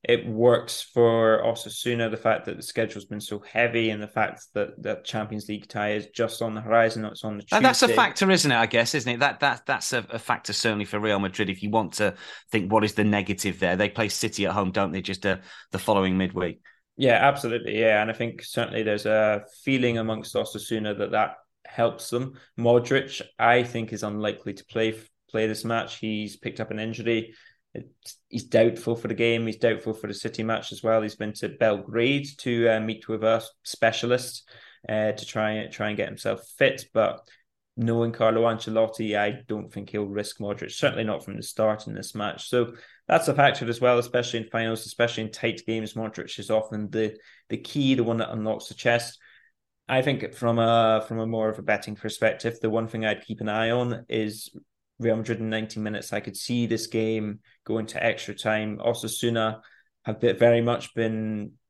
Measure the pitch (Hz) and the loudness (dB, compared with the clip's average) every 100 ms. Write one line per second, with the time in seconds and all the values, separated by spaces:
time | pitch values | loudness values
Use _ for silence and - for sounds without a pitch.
0 | - 117 117 110 120 117 - - - 123 | 2 0 2 4 6 6 0 -10 -4 4
1 | 117 113 113 110 113 113 - - 123 117 | 4 6 6 6 2 -2 -8 -6 -2 0
2 | 113 110 113 104 - - - - 113 104 | -2 0 0 0 -2 -10 -6 -4 -4 -4
3 | 98 104 - 104 - 110 120 117 110 107 | -12 -12 -8 -10 -4 0 2 2 0 -2
4 | 104 117 104 - - 104 101 - 101 - | -6 -2 -2 -4 -8 -4 -4 -4 -6 -6
5 | - 110 107 107 104 104 - 104 104 107 | -6 -6 -6 -8 -8 -10 -8 -4 -2 -2
6 | 101 - 113 - 113 107 107 113 113 113 | -6 -4 -4 -2 -6 -6 2 4 6 2
7 | 107 - 107 104 104 208 254 247 240 220 | -8 -8 -10 -10 0 6 6 6 4 6
8 | - - 190 185 147 120 113 117 117 151 | 4 4 4 6 6 4 4 4 2 0
9 | 120 120 139 - 143 123 - 127 - 123 | -2 2 0 2 0 0 -2 -2 0 -4
10 | 104 113 - - - 107 117 104 101 104 | -4 -10 -2 -4 -2 0 0 0 -2 -2
11 | 107 101 98 90 98 95 104 110 92 - | 2 2 0 0 -2 -2 0 0 0 0
12 | 104 - - - _ 113 92 110 107 - | -2 -2 -16 -18 _ -2 2 4 4 2
13 | 104 104 98 95 98 87 92 92 104 - | 2 2 0 -2 -2 0 0 2 0 0
14 | 107 - 110 101 98 98 92 98 98 92 | -2 -2 -4 -2 -2 0 0 0 -2 -4
15 | 90 95 101 92 - - - 92 - 101 | -6 -4 -2 -2 -6 -20 -10 -6 2 2
16 | 95 92 95 92 90 - - _ _ - | 4 2 0 -2 -4 -6 -20 _ _ 0
17 | 131 113 135 143 117 117 107 107 110 107 | 4 6 6 4 -4 -4 -4 2 4 4
18 | 107 110 120 - - - 117 113 107 104 | 2 -2 -6 -6 -8 -6 -4 -2 -2 0
19 | 107 110 107 104 - - - 135 123 117 | 2 2 4 0 -4 -10 -2 2 2 0
20 | 110 110 - - 110 104 - 113 107 101 | -2 -4 -4 -4 -4 -8 -4 -4 -2 -4
21 | 101 107 107 - _ _ - - 117 117 | 0 0 0 -4 _ _ -12 0 0 0
22 | - 120 131 - _ - 117 120 120 135 | -4 -4 -4 -10 _ 0 4 4 4 0
23 | - - - - 117 123 120 117 110 107 | 0 -12 -12 0 4 4 2 -6 -8 -6
24 | 107 104 107 104 - 98 - 117 110 110 | -6 -4 -4 -4 -10 -12 -8 -2 -2 -2
25 | - _ _ 110 110 107 117 117 - - | -16 _ _ -2 -2 -2 -2 -2 -4 -8
26 | 110 107 104 - - - 110 107 110 113 | -6 -4 -6 -8 -10 -8 -8 -6 -6 -4
27 | 113 113 - - - _ _ - - _ | -2 -2 -2 -16 -20 _ _ -14 -14 _
28 | - - _ 117 - 113 113 117 - 117 | -20 -20 _ -10 0 4 4 2 -4 -4
29 | 110 110 117 117 113 107 117 110 - 110 | -4 0 2 2 -2 0 0 0 -4 -6
30 | 107 104 110 110 110 110 - 104 113 110 | -8 -8 -8 -6 -4 -4 -6 -4 2 2
31 | 107 - 107 - 104 - 110 101 98 113 | 0 -6 -8 -6 -8 0 2 2 -2 0
32 | 123 143 139 - 127 117 117 110 110 110 | 2 0 -4 -8 -2 2 4 2 0 -6
33 | - 110 113 113 - _ - - 113 113 | -6 0 2 2 -2 _ -14 0 2 2
34 | 120 123 123 - _ - - _ - 107 | 0 0 -2 -14 _ -20 -20 _ -4 0
35 | 110 107 - 113 107 107 - - 107 104 | 0 -2 -6 -2 -2 -2 -8 -6 -4 -2
36 | 98 - 107 107 - - 139 - - 113 | -6 -4 -4 -4 -8 2 2 2 -2 2
37 | 107 - _ _ _ _ _ - 113 117 | 2 0 _ _ _ _ _ -4 0 2
38 | 117 117 113 113 117 110 110 110 113 - | 0 2 2 4 2 0 -2 2 2 0
39 | 110 104 104 127 - 107 - 101 98 104 | -2 0 0 -4 -8 -8 -6 -12 -6 -4
40 | 101 101 104 - 104 104 - - - - | -4 -4 -6 -8 -8 -6 -8 -2 0 0
41 | 110 92 - 110 110 - 110 107 - 101 | -2 -4 -6 -12 -10 0 0 0 -6 -10
42 | 98 110 104 - - 123 120 - - _ | -10 -8 -8 -8 -2 0 0 -6 -20 _
43 | - 170 165 143 139 123 117 117 123 123 | 2 2 4 4 4 4 -4 2 4 4
44 | 120 123 120 117 113 120 113 110 - - | 2 -2 -2 -6 -4 -4 -2 -4 -8 0
45 | 120 - 110 - 120 113 - 113 107 113 | 0 0 -8 -2 -4 -2 -4 -4 -4 -6
46 | 110 - - - 104 110 110 107 104 110 | -8 -8 -12 -10 -2 0 0 -8 -4 -2
47 | 110 110 - _ _ - - 147 135 131 | -2 -4 -20 _ _ -10 -6 0 2 4
48 | 117 113 110 113 110 110 - - 123 117 | 2 0 -2 -4 -4 -4 -8 -2 2 2
49 | - - - _ _ _ _ _ - 131 | 0 -14 -20 _ _ _ _ _ 0 2
50 | 143 123 107 - 120 117 113 117 113 110 | 2 -2 -6 -2 0 4 6 6 6 4
51 | 110 113 110 113 110 107 101 104 - 104 | 0 -4 -2 0 -2 -2 0 0 -2 -8
52 | 110 - 110 107 117 117 113 113 113 113 | -8 0 0 2 -4 -2 0 0 -2 -2
53 | 110 104 - 110 107 107 113 120 120 120 | -2 -2 -6 -6 -2 0 0 0 0 -4
54 | - 117 107 107 - - _ _ _ _ | -4 -2 -2 -6 -16 -20 _ _ _ _
55 | 117 110 113 110 110 110 110 110 107 107 | 0 0 0 -2 -2 -2 -4 -6 -4 -6
56 | - 104 - 95 - 120 117 113 - 117 | -6 -6 -6 -10 -2 0 2 0 0 0
57 | 110 110 107 104 _ _ - 110 - - | 0 0 -4 -8 _ _ -4 -4 -2 0
58 | 113 - - - 107 107 107 104 120 117 | 0 0 -8 -4 -2 0 -2 -2 -2 -2
59 | 113 - 120 113 110 110 - _ _ _ | -6 -2 0 2 0 -4 -14 _ _ _
60 | - 104 120 - 120 117 117 120 - - | -8 0 0 6 6 6 4 0 -4 -2
61 | 113 110 110 107 107 _ | -2 -2 -4 -6 -8 _